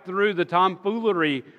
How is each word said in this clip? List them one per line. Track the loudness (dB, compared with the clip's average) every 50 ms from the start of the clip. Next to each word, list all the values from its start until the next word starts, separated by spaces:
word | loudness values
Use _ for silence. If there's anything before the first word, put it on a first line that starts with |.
| -8
through | -6 -2 0 0 0 0
the | 0 -2
tomfoolery | 0 2 2 2 2 0 -2 -4 -4 -4 -2 -2 -2 0 0 0 0 -2 -4 -6 -12 -18